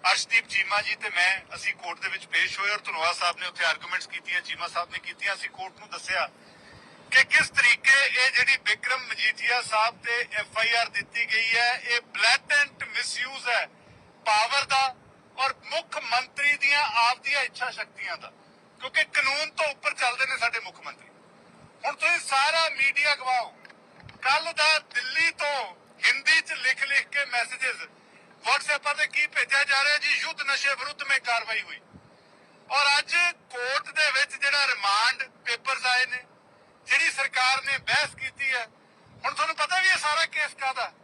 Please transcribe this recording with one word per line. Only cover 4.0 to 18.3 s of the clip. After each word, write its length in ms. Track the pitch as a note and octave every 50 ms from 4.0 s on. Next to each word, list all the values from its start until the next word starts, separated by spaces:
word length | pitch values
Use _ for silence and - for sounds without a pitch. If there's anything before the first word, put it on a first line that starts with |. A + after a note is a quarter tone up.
| F3
ਕੀਤੀਆਂ, 340 | - F3 E3+ - F3 F3 F3+
ਚੀਮਾ 260 | F3+ - D#3+ - F3
ਸਾਹਿਬ 240 | E3+ - E3+ F3 F3
ਨੇ 80 | F#3+ F3+
ਕੀਤੀਆਂ। 340 | - F#3 F3 F3 G3 G#3 G3
ਅਸੀਂ 160 | - - G3
ਕੋਰਟ 300 | - - F#3 F#3 - -
ਨੂੰ 100 | G#3 G3+
ਦੱਸਿਆ 400 | F3 F3+ - - F#3 F#3 D#3 - - - - - - - - - - - - - - - - -
ਕਿ 120 | - A#3+ C#4+
ਕਿਸ 240 | - D4 D4+ D#4 -
ਤਰੀਕੇ 480 | - - B3+ C4+ C#4 - - C#4+ C#4 C#4 C#4
ਇਹ 260 | B3+ - B3+ B3 C4
ਜਿਹੜੀ 260 | B3 A#3+ B3 B3+ C4+ - -
ਬਿਕਰਮ 380 | G3+ G#3+ G#3+ - A#3+ B3+ C4 B3+
ਮਜੀਠੀਆ 540 | A3+ A3 G3 G3+ A3 A3 G#3+ G#3 A#3 A#3+ B3 A#3
ਸਾਹਿਬ 360 | - A3 G#3+ A3 A#3 A#3 - -
ਤੇ 240 | A#3 A#3 A#3+ A#3+ - G#3
ਐਫ 240 | G#3+ G#3 - -
ਆਈ 160 | A3 A3 A3+ A#3
ਆਰ 140 | A#3 A3+ G#3
ਦਿੱਤੀ 340 | - G3 G3+ - - A#3 A#3
ਗਈ 300 | A3 A3 A3 A3+ A3+ A3+
ਹੈ, 160 | A#3 A#3+ A#3+ B3
ਇਹ 280 | - - A#3+ A#3+ A#3+
ਬਲੈਟੈਂਟ 840 | A#3+ - - G3 G#3 A3+ B3+ C#4 - - D4+ C#4 C#4 C#4 - - C#4+
ਮਿਸਯੂਜ਼ 640 | C4 G#3+ A3+ A#3+ - - B3+ B3 B3+ C4+ B3+ A#3+ B3
ਹੈ 180 | A#3+ G#3 E3 C#3+ - - - - - - - - _ - -
ਪਾਵਰ 400 | A3+ G#3+ G#3 A3 A#3+ C#4 C#4+ C#4
ਦਾ 300 | - C#4 C4+ C4+ C4 B3+ - - - - - _ - _
ਔਰ 160 | - C4 C4+ - - -
ਮੁੱਖ 340 | - C4+ E4 E4+ - - D4+ C#4+
ਮੰਤਰੀ 520 | A#3+ A3+ B3 B3 - _ - C#4 C#4+ D4
ਦੀਆਂ 260 | C#4 - C#4 C#4+ D4 D4+ A3+ G#3+ A#3
ਆਪਦੀਆਂ 420 | A#3 A#3+ B3+ - - C#4 C#4+ C#4+
ਇੱਛਾ 280 | C4 - - - B3 B3+
ਸ਼ਕਤੀਆਂ 460 | - - G#3+ - _ - F3 F#3+ E3+
ਦਾ, 140 | D#3+ - G#2+